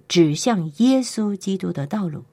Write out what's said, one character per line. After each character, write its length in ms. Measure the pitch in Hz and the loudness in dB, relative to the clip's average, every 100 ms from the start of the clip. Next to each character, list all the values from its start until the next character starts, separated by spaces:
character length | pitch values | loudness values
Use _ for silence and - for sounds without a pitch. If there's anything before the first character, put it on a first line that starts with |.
| - | 0
指 260 | 175 160 | 4 4
向 380 | 151 247 202 156 143 | 2 0 -2 -2 2
耶 240 | 247 262 | 4 4
稣 340 | 247 220 208 196 | 0 -4 -4 -4
基 220 | 196 190 | -4 -4
督 160 | 180 | -4
的 120 | 180 139 | -6 -6
道 220 | 214 175 | -4 -4
路。 160 | 143 - | -6 -14